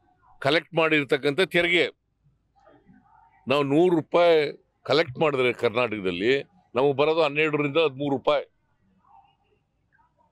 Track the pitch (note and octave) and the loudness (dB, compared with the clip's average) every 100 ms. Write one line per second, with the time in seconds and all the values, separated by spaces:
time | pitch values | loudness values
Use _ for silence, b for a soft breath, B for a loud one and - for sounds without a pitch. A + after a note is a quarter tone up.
0 | _ _ _ - C#3 D#3+ - D#3+ D#3+ D#3 | _ _ _ -6 -2 -2 -2 -2 0 0
1 | C#3 D3 C#3 C#3 F#3 E3+ F3 F3 B2+ - | 0 -2 -2 -2 -2 0 0 0 0 -4
2 | _ _ _ _ _ _ _ - _ - | _ _ _ _ _ _ _ -20 _ -20
3 | _ _ _ _ - C#3 C#3 C#3+ F3+ E3+ | _ _ _ _ -4 -2 0 2 2 0
4 | - E3+ F3 D#3+ C#3+ - _ _ - C#3 | 0 2 4 4 2 -6 _ _ -2 0
5 | E3+ B2+ D#3+ C#3 B2+ A#2 A#2 A2 B2 G#2+ | 0 0 0 2 0 0 -2 -2 -4 -2
6 | F#2 F2 G#2+ C#3 - _ _ A#2 C#3+ C3+ | -4 -2 0 -2 -4 _ _ -2 0 0
7 | D3+ D#3+ D3+ C#3+ D#3 D3 D3 C#3+ D#3+ C3 | 0 0 0 0 -2 -2 -2 0 -2 -2
8 | C#3+ C3+ - D3 G2 _ _ _ _ _ | -4 -2 0 -2 -4 _ _ _ _ _
9 | _ - _ _ _ _ _ _ _ _ | _ -20 _ _ _ _ _ _ _ _
10 | _ _ _ | _ _ _